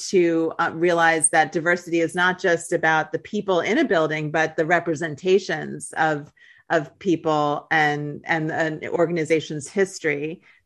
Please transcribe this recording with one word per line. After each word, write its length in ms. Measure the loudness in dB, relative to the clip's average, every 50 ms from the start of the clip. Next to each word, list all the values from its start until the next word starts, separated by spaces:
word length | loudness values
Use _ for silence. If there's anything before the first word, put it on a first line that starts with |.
| -10 0
to, 440 | 2 2 4 4 2 2 0 -2 -2 -2
uh, 140 | -4 -2 -2
realize 560 | 0 2 2 4 4 4 4 4 4 0 2
that 220 | 4 4 2 2
diversity 480 | 0 -2 0 0 0 0 -2 -2 0 0
is 160 | 0 0 0
not 240 | 0 0 0 0 0
just 340 | 2 2 2 2 0 -2 -2
about 380 | 0 2 2 2 2 0 -2
the 80 | -6 -10
people 400 | -8 -6 -6 -6 -2 0 0 0
in 180 | 2 2 2 0
a 80 | 2
building, 460 | 2 2 2 2 2 0 -2 -4 -4
but 240 | -2 -2 -2 -2 0
the 100 | -2 0
representations 1300 | 2 2 0 2 0 -4 -4 -4 -8 -8 -6 0 4 4 4 4 0 -6 -6 -6 -10 -10 -12 -12 -12 -2 0
of, 340 | 0 0 0 -2 -6 -12 _ _ _ _ _ _ _ -2
of 260 | -2 -2 -2 -2 _ _
people 720 | -2 -2 -2 0 0 0 0 2 2 0 0 -2 -4 -2
and, 520 | 0 2 2 2 0 -2 -4 -8 -10 -10 -6
and 240 | -4 -4 -4 -2 -4
an 300 | -2 -2 -2 -2 -4 -6 -8 -6
organization's 800 | 0 0 0 0 0 -2 0 0 0 0 0 -4 -8 -10 -10 -6
history 760 | 0 0 0 0 -2 -6 -4 -2 -2 -2 -4 -8 -10 -12 _ _ _ _ _